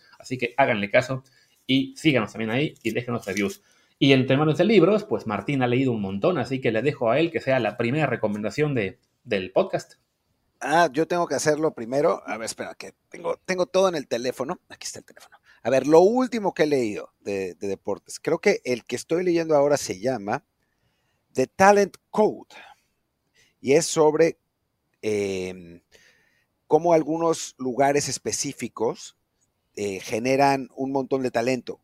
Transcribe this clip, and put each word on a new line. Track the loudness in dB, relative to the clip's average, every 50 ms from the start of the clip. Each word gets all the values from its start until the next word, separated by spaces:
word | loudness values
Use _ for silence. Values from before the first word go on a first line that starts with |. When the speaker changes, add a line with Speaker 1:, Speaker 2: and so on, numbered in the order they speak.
| _ _ -20
Speaker 1:
así | -18 -12 -10 -8 -6
que | -6 -4 2
háganle | 2 2 2 2 -2 -2 2
caso | 2 2 2 2 -6 -10 -10 _ _ _ _ _ _ _ _
y | 0 0 0 0 -2 -6
síganos | 0 0 2 2 2 0 -2
también | -6 -6 -4 -2
ahí | -2 -2 -2 -4 -6 _
y | -6 -6 -4
déjenos | -4 -6 -4 -6 -6 -6
reviews. | -4 -2 -2 -2 -2 -4 -8 _ _ _ _ _ _ _ 2
Y | 4 4 6
en | 4 4
temas | 2 2 2 2 0 2
de | 2 2
libros, | 4 6 6 6 6 4 0 0
pues | -2 -6 -4 -4
Martín | -4 -4 -4 -4 -2 -2 0
ha | 0
leído | 0 2 0 0 0
un | -2 -2
montón, | -4 -4 -4 -2 0 0 0 0
así | -4 -4 -4 -2
que | -2 -2
le | 0 0
dejo | 0 -2 -2 0 0 0
a | 2 2
él | 0 0
que | -2 -4
sea | -2 0 0 0
la | 0 -2 -2
primera | -2 -2 -2 0 0 0
recomendación | -2 -2 -2 -2 -4 -4 -4 -6 -6 -4 -2 -2 -2 -2
de, | -4 -4 -4 -8 _ _ _ _ _ -8
del | -4 -4 -4 -4 -2
podcast. | -2 -2 -2 -2 -4 -8 -8 _ -20 _ _ _ _ _ _ _ _ _ _ _ _ -10
Speaker 2:
Ah, | -4 0 2 2 2 2
yo | 2 -2 -2
tengo | -2 -2 -2 -2
que | -2 -2
hacerlo | -2 0 0 0 0 0 -4 -4
primero. | -4 -8 -4 -2 0 2 2 0 -2 -6
A | -10 -10
ver, | -8 -10
espera, | -10 -10 -10 -12 -14 -14
que | -16 -18 -18 -18 _ _ _
tengo, | -16 -10 -8 -8 -8 -8 -6
tengo | -6 -2 -2 -2
todo | 0 2 2 2 2
en | 0
el | -2 -6
teléfono. | -4 -6 -4 -4 -6 -6 -6 -6 -8 -8 -12 _ -20
Aquí | -20 -16 -14
está | -14 -14
el | -14 -18
teléfono. | _ -20 -20 -20 -20 _ _ _ _ _ _
A | -2 2
ver, | 2 2 4
lo | 8 8 8
último | 8 8 4 2 0 0 -2 -2 -4 -2 0
que | 0 0
he |
leído | 2 2 2 0 0 -4 -6 -10 -14 _ _
de, | -8 -6 -4 -4 -4 -6 -8
de | -8 -8
deportes, | -8 -8 -6 -6 -6 -6 -6 _ -16 -14 -8
creo | -4 -2 -2 0
que | 2 0 0 0 -2
el | -4 -4 -4 -4
que | -8 -8
estoy | -8 -4 -2 -2 -2 0
leyendo | 0 0 0 0 2 2
ahora | 4 4 4 2
se | 0 -2 -6 -8 -4
llama | -4 -4 -4 -4 -4 -4 -6 -6 _ _ _ _ _ _ _ _ _ _ _ _ _ _ _ _ _ _ -2
The | -2 -2
Talent | -2 _ 4 6 6 6 6 4 0 -4 -18 _ _
Code. | 0 2 2 2 0 -4 -14 _ -20 -20 -20 -20 -20 _ _ _ _ _ _ _ _ _ _ _ _ _ _ _ _ _
Y | 0 4 4
es | 4 4
sobre, | 2 2 4 4 4 6 4 2 2 2 _ _ _ _ _ _ _ _ _ _ _ _ -8
em, | -4 -2 -2 0 -2 -2 -2 -4 -6 -8 -10 -14 -16 -20 -20 -20 _ _ _ _ _ _ _ _ _ _ _ _ _ _ _ _ _
cómo | 2 2 2 4 4 4
algunos | 4 2 0 -2 -2 0 0 -2 -2 -6 -12 -10
lugares | -8 -6 -4 0 2 2 2 2 0 0
específicos, | -2 -6 -6 -6 -6 -6 -4 -6 -8 -8 -10 -10 -10 -6 -4 -2 -2 -4 -6 -12 -20 _ _ _ _ _ _ _ _ _ _ _ _ -10
eh, | -6 -6 -6 -6 -6
generan | -8 -6 -6 -2 0 0 2 2 2 2 2 0 -4 -10 -8
un | -8 -6 -4
montón | -2 -4 -2 -2 -2 -2
de | -2 -2
talento, | -2 0 0 0 -2 -2 -4 -10 -14 _